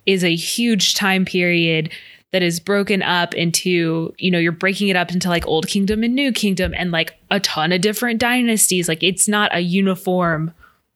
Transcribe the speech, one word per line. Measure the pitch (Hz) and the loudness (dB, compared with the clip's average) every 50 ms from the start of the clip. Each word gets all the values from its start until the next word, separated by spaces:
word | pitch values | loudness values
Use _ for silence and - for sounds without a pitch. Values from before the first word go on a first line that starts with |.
| - | -2
is | 196 196 185 180 | 0 0 2 2
a | 175 165 | 0 0
huge | 170 165 - - - 233 240 226 190 - - - | 0 -2 -4 -4 -2 0 2 2 2 2 0 0
time | - 202 190 190 190 185 | 2 2 2 4 2 2
period | - - 180 175 175 175 170 170 165 160 160 156 160 - - - - - - _ _ | 0 0 0 2 2 2 2 2 2 2 0 -2 -4 -6 -14 -20 -20 -20 -20 _ _
that | - 190 | -2 0
is | 180 170 170 170 | 0 0 -2 -2
broken | - - 202 202 196 190 208 190 - | -2 0 0 0 0 0 0 0 0
up | - 180 175 175 170 - | 0 0 0 0 -2 -2
into, | - 170 170 165 - - 185 180 170 170 165 165 165 165 - - | -2 -2 0 0 0 0 0 0 2 2 0 -2 -2 -4 -6 -6
you | - 190 190 | -4 -2 0
know, | 180 170 | 2 2
you're | 165 170 165 | 2 0 0
breaking | 165 185 190 196 190 202 | -2 -2 -2 -2 0 0
it | 196 185 | 0 2
up | 180 175 175 | 0 0 0
into, | 175 180 - | -2 -2 0
like, | 185 175 170 - | 0 0 -2 0
Old | - 151 160 180 | 0 -2 -2 -2
Kingdom | - - 202 196 190 214 214 226 | -2 -2 0 0 0 0 0 0
and | 240 247 | 0 0
New | 269 285 262 | 2 0 0
Kingdom | 214 - - 202 190 170 185 170 - | 0 0 0 0 0 0 -2 -2 -4
and, | - 180 180 | -4 -4 -2
like, | 170 165 165 - - _ _ - | 0 -2 -2 -4 -6 _ _ -2
a | 190 202 | -2 -2
ton | 202 - - 156 156 165 180 | -2 -2 -2 0 0 0 2
of | 185 | 2
different | 175 214 214 - 247 240 233 220 | 0 0 -2 -2 -2 -2 0 0
dynasties. | 247 240 247 254 240 233 220 196 - - 180 185 170 | 0 0 2 2 2 2 2 2 2 2 2 0 0
Like, | 170 160 160 165 | 0 -2 0 0
it's | 180 185 - - | 0 0 0 0
not | 208 208 208 208 - - | 0 2 2 2 2 0
a | 175 | 0
uniform | 180 175 175 196 196 190 185 185 - 190 180 180 175 165 160 156 160 165 - _ - - _ _ _ _ _ | -2 0 2 2 2 2 0 -2 -2 -2 0 0 0 0 0 -2 -4 -6 -8 _ -20 -20 _ _ _ _ _